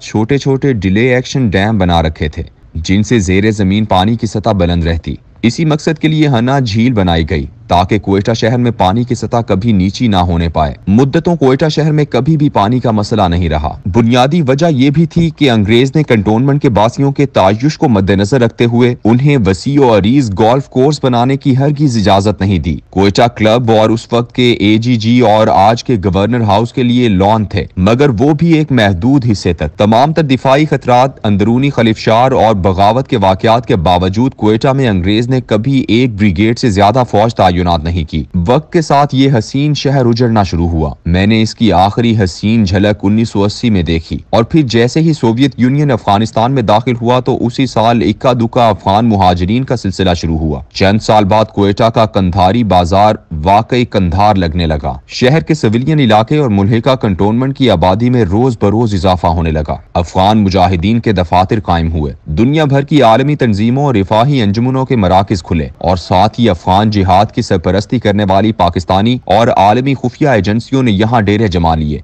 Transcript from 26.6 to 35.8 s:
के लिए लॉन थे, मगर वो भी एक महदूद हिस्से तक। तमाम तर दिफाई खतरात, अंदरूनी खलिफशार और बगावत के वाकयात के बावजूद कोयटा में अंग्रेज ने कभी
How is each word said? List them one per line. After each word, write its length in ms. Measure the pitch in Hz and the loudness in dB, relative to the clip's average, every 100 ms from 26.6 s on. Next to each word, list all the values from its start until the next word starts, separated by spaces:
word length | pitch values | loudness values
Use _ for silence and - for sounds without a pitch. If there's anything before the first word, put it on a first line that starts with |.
| 117 | 0
के 100 | - | -2
लिए 260 | 120 120 117 | 0 2 2
लॉन 400 | 92 98 110 101 | 2 2 0 -2
थे, 140 | 101 - - | -6 -6 -2
मगर 320 | 95 120 147 | 0 2 2
वो 240 | 104 139 | 2 0
भी 240 | 151 170 156 | 2 2 0
एक 140 | 151 | 0
महदूद 520 | 127 101 85 120 143 | 0 0 0 0 0
हिस्से 300 | 117 98 92 | 0 -2 -2
तक। 160 | 82 76 - | -4 -4 0
तमाम 340 | 104 113 147 | 2 4 2
तर 100 | 165 | 0
दिफाई 440 | 151 127 135 139 156 | 0 0 2 2 0
खतरात, 520 | 147 - 123 131 - | -2 0 2 2 -2
अंदरूनी 460 | 107 98 104 123 139 | -2 0 0 0 0
खलिफशार 640 | 127 113 107 117 113 131 | 0 0 0 0 2 2
और 220 | 113 107 | 2 2
बगावत 520 | 101 95 90 101 120 - | 2 0 2 2 0 -2
के 100 | 117 | 0
वाकयात 500 | 95 92 113 117 - | 0 2 2 0 0
के 100 | 110 | 0
बावजूद 580 | 95 90 92 98 131 | 0 0 0 0 -2
कोयटा 380 | - 107 110 143 | 0 0 2 0
में 160 | 135 127 | 0 0
अंग्रेज 400 | 95 87 107 120 | 0 0 -2 -2
ने 120 | 131 | -4
कभी 460 | - 110 127 135 | -2 -2 0 -2